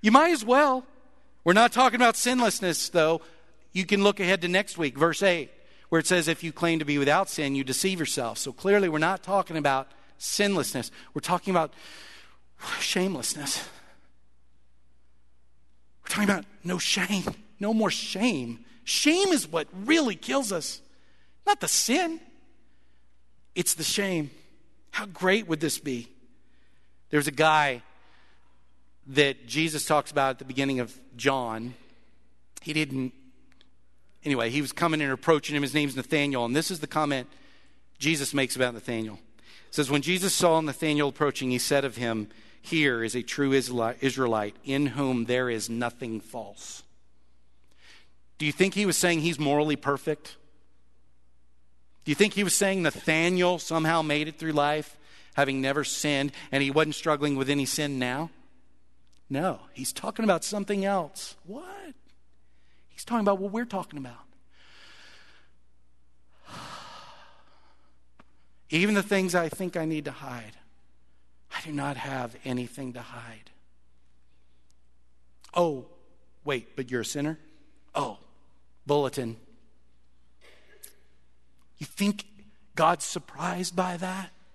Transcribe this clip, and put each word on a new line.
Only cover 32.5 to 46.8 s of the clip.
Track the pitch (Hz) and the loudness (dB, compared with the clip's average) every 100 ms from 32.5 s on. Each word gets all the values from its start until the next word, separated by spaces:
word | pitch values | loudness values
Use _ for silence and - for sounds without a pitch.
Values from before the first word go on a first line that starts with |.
| - | -16
He | - | -6
didn't, | 156 151 135 127 - - - - - - - - - - - | -2 -2 -2 -6 -8 -20 -20 -20 -20 -20 -20 -20 -20 -20 -12
anyway, | 147 135 113 | -4 -2 0
he | 135 | -2
was | 139 | -4
coming | - 170 156 | -2 0 0
and | 143 | -2
approaching | 131 - 160 - | -2 4 4 4
him. | 147 | -2
His | 143 | 0
name's | 143 147 | 0 0
Nathaniel. | 131 123 156 143 135 | -4 -2 0 2 0
And | 117 135 | 0 0
this | 160 | -2
is | 180 | -6
the | 151 | -4
comment | 160 147 139 127 - - - - - - - | -2 0 -2 -6 -18 -20 -20 -20 -20 -20 -4
Jesus | 139 160 139 | 0 0 0
makes | 143 131 127 | 0 0 0
about | 127 | -2
Nathaniel. | 117 117 117 110 101 - - - - - | -2 -6 -4 -6 -10 -20 -20 -20 -20 -8
It | - | -4
says, | 139 | 0
"When | 143 | 0
Jesus | 143 180 190 | 0 0 0
saw | - 175 160 | 4 4 4
Nathanael | 156 131 156 147 147 | 2 -2 0 2 0
approaching, | 135 147 - 127 | 0 -2 0 -2
he | 123 | 0
said | - 143 | 2 2
of | 135 | 0
him, | 113 120 113 107 - - - | -4 -4 -4 -6 -12 -20 -20
'Here | - 165 143 120 | -4 2 2 2
is | 113 | -2
a | 123 | -4
true | 117 - 139 | -6 -2 2
Isla-, | 135 117 123 113 123 | 2 2 -2 -2 0
Israelite | 135 127 127 110 104 - | -2 0 0 0 -2 -8
in | - 139 143 | -4 0 0
whom | 117 139 123 113 | 0 -2 -2 0
there | 123 127 | 0 0
is | 113 104 | -4 -4
nothing | 117 120 - 123 110 | -4 -4 -6 -10 -10
false.'" | - 123 101 104 - - | -10 -14 -14 -16 -16 -16